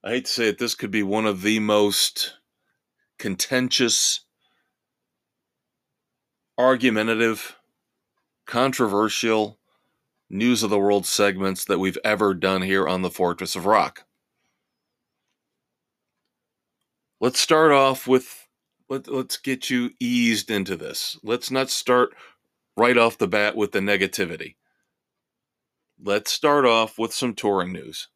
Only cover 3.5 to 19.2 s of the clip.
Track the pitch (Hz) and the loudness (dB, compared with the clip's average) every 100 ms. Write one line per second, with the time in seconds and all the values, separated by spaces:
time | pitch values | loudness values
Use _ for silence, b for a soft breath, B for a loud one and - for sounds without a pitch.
3.5 | 131 127 - 120 - - - _ _ _ | -2 0 0 0 0 -2 -4 _ _ _
4.5 | _ _ _ _ _ _ _ _ _ _ | _ _ _ _ _ _ _ _ _ _
5.5 | _ _ _ _ _ _ _ _ _ _ | _ _ _ _ _ _ _ _ _ _
6.5 | - 127 131 123 107 113 113 113 107 - | 2 2 4 2 2 0 2 0 -2 -10
7.5 | - _ _ _ _ _ _ _ _ - | -18 _ _ _ _ _ _ _ _ -6
8.5 | 120 135 131 113 101 107 - 117 110 104 | 0 0 0 0 2 0 0 0 0 0
9.5 | - _ _ _ _ _ _ _ 95 120 | -6 _ _ _ _ _ _ _ -2 0
10.5 | 117 107 104 98 101 95 - 101 95 95 | 0 0 2 2 2 0 0 0 0 -4
11.5 | 92 - 90 95 - 110 104 104 92 95 | -4 -2 0 -2 -2 -2 0 0 2 0
12.5 | 95 92 98 78 90 90 - 90 85 92 | 0 0 0 0 -2 -4 -2 -2 -2 -6
13.5 | 92 92 107 - - _ _ _ _ _ | -4 2 2 2 -6 _ _ _ _ _
14.5 | _ _ _ _ _ _ _ _ _ _ | _ _ _ _ _ _ _ _ _ _
15.5 | _ _ _ _ _ _ _ _ _ _ | _ _ _ _ _ _ _ _ _ _
16.5 | _ _ _ _ _ _ _ 120 - - | _ _ _ _ _ _ _ -2 0 2
17.5 | 156 160 143 135 131 - 127 - - _ | 4 6 6 4 2 2 2 2 -20 _
18.5 | _ _ _ _ 131 - 135 | _ _ _ _ -10 -6 -8